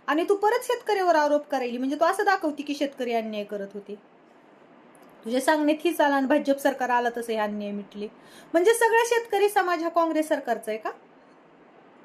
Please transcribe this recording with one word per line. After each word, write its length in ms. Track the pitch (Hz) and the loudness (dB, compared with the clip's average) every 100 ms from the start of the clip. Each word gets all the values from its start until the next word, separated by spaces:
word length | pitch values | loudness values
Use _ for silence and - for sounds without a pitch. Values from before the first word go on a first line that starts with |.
| - | -4
आणि 160 | 302 359 | 0 0
तू 60 | 403 | 2
परत 280 | 415 480 | 2 2
शेतकऱ्यावर 520 | 508 466 - 403 359 320 | 0 -4 -2 0 4 4
आरोप 320 | 294 294 294 | 4 0 0
करायली, 300 | 269 247 240 | -4 -4 -4
म्हणजे 180 | 269 302 | -4 0
तू 100 | 339 | 0
असं 180 | 392 | 2
दाखवती 400 | 403 381 311 294 | 2 2 0 -4
की 120 | 294 285 | -6 -4
शेतकरी 380 | 285 - 240 | -4 -4 -4
अन्याय 300 | 233 220 214 | -4 -4 -8
करत 240 | 202 202 196 | -8 -8 -10
होते. 220 | 202 196 208 - _ - - - - - - - - - - 226 | -12 -14 -16 -18 _ -20 -20 -20 -20 -20 -20 -20 -20 -20 -14 -4
तुझ्या 160 | 254 | -2
सांगण्यात 360 | 269 311 294 302 339 | 2 2 2 2 0
हीच 160 | 339 | 2
आला 140 | 294 277 | 2 2
आणि 100 | 262 | 2
भाजप 320 | 302 277 277 | 0 0 0
सरकार 320 | 285 269 247 | 0 -2 0
आलं 200 | 240 240 240 | 0 0 -4
तसं 160 | 233 | -6
हे 60 | 220 | -4
अन्याय 320 | 208 208 208 | -4 -4 -8
मिटले. 360 | 202 202 208 214 - - - - | -10 -10 -12 -12 -14 -20 -20 -2
म्हणजे 200 | 330 370 | 2 4
सगळा 300 | 466 453 453 466 | 4 4 4 2
शेतकरी 440 | 466 466 403 403 | 0 0 2 2
समाज 340 | 403 359 349 | 2 0 0
हा 60 | 330 | 0
काँग्रेस 380 | 330 330 311 302 | 0 2 0 0
सरकारचा 440 | 285 254 220 - | -2 -2 -4 -4
आहे 60 | 214 | -6
का? 120 | 370 - - - - - - - - - - - | -8 -10 -18 -20 -20 -20 -20 -20 -20 -20 -20 -20